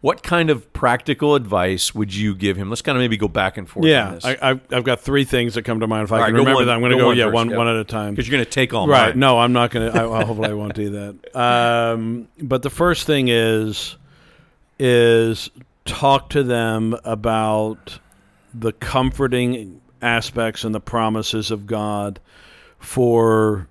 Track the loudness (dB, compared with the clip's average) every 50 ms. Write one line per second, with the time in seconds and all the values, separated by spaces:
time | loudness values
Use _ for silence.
0 | 0 0 -2 -2 -4 -2 0 0 2 2 0 -2 -2 _ _ -2 0 0 0 0
1 | -2 -4 -4 0 2 2 2 2 0 0 -2 0 0 0 0 -2 -4 -4 -4 -4
2 | -6 -4 -4 -4 -2 -2 -2 0 0 -2 0 -2 -4 -8 -8 -6 -4 -2 0 0
3 | 0 0 0 0 -2 -2 0 0 -2 -2 -2 -6 -16 -14 -6 0 4 4 4 4
4 | 2 0 -6 -6 -4 -4 -4 0 0 0 0 0 _ _ -4 -2 0 0 -2 -2
5 | -2 -2 0 0 0 2 0 0 0 0 -4 -4 -4 -4 -4 -2 -2 -2 -2 -2
6 | -2 0 0 2 2 4 4 4 4 4 4 2 2 2 2 2 2 2 4 4
7 | 4 4 4 4 2 2 2 2 0 0 0 0 0 0 0 -2 -4 -4 -6 -6
8 | -6 -4 -4 -4 -4 -2 0 0 0 0 0 -2 -2 0 0 -2 2 4 6 6
9 | 6 4 2 2 4 4 6 4 4 4 4 2 2 0 0 -2 -4 -2 -2 -2
10 | -2 0 -2 -2 -2 -2 -2 -4 -4 -4 -4 -4 -6 -6 -6 -6 -6 -6 -6 -8
11 | -10 -12 -14 -18 _ -14 -6 -2 0 2 2 2 2 2 2 2 2 0 -2 -2
12 | -4 -6 -6 -8 -10 -16 _ _ -4 -2 -2 -2 -2 -4 -2 0 2 2 2 0
13 | 0 0 0 2 2 2 2 2 2 2 2 0 0 -2 -6 -8 -10 -10 -12 -16
14 | -20 _ _ _ _ _ _ _ _ _ _ _ _ _ _ _ 0 2 4 4
15 | 6 6 6 4 4 2 -2 -4 -8 -14 _ -20 -20 _ _ _ _ -12 -8 -2
16 | 2 2 2 2 0 -2 -2 -2 0 0 0 0 0 -2 -2 -2 -2 -2 -4 -6
17 | _ -6 -8 -4 -2 -2 0 0 0 0 0 0 -2 -4 -6 -10 _ -20 -20 -20
18 | _ _ _ _ _ _ _ _ _ _ -14 -6 -6 -6 -4 _ -8 -2 0 0
19 | 0 0 0 -2 -2 -2 0 0 0 -2 -2 -4 -8 -14 -18 -20 _ _ _ _
20 | -2 0 0 0 -2 -4 -4 -4 -4 -4 -4 -6 -6 -6 -6 -6 -8 -4 -2 -2
21 | 0 0 -2 -2 -4 -4 -4 -4 -4 -4 -6 -6 -6 -6 -6 -4 -4 -4 -4 -4
22 | -6 -6 -8 -12 _ _ _ -20 -20 -20 -20 -20 -20 -20 _ _ -18 -8 -2 0
23 | 2 2 4 4 4 4 4 4 2 2 0 -2 -6 -12